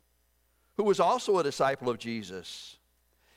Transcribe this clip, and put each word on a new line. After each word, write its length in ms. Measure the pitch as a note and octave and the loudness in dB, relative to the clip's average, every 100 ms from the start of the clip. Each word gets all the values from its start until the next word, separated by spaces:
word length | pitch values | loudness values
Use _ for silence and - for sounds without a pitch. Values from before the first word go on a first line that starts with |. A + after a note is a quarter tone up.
| _ _ _ _ _ _ _ - | _ _ _ _ _ _ _ -2
who 80 | |
was 160 | A3 F#3+ | 2 4
also 400 | F3 B3 - F#3 | 4 2 2 2
a 40 | |
disciple 460 | C#3+ - C3+ C3+ B2 | 2 0 0 0 -2
of 80 | A2+ | -4
Jesus. 800 | A#2 A#2 F#2+ F#2 E2+ - - - _ _ _ _ _ | -6 -8 -10 -14 -14 -16 -18 -20 _ _ _ _ _